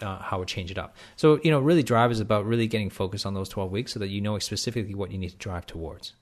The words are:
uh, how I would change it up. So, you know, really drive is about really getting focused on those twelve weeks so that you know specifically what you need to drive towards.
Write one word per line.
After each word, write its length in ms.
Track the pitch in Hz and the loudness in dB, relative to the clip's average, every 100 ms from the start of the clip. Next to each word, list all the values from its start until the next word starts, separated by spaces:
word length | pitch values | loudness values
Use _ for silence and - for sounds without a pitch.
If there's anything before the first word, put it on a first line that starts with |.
uh, 180 | 104 95 | -8 -6
how 160 | - 95 | -4 -4
I 20 | |
would 60 | 92 | -4
change 240 | - 87 | -6 -6
it 80 | 92 | -6
up. 160 | - - - - | -8 -12 -20 4
So, 240 | 156 151 | 6 6
you 80 | 160 | 6
know, 80 | 147 | 4
really 240 | 147 170 | 6 4
drive 300 | 117 113 120 | 4 4 4
is 80 | 113 | 4
about 240 | 107 104 | 2 2
really 240 | 104 117 110 | 2 2 2
getting 220 | 110 98 | 0 -2
focused 360 | - 95 98 98 | -2 -4 -4 -4
on 80 | |
those 140 | 98 95 | -4 -4
twelve 240 | 107 95 | -4 -4
weeks 200 | 98 - | -4 -4
so 60 | 113 | -6
that 100 | 98 | -4
you 120 | 101 | -2
know 180 | 104 104 | -2 -2
specifically 560 | - 104 123 117 104 | -4 -4 -4 -4 -4
what 160 | 98 95 | -6 -6
you 80 | 95 | -6
need 120 | 90 | -8
to 60 | - | -8
drive 280 | 101 87 - | -8 -8 -8
towards. 460 | 82 80 80 - - | -10 -10 -12 -16 -18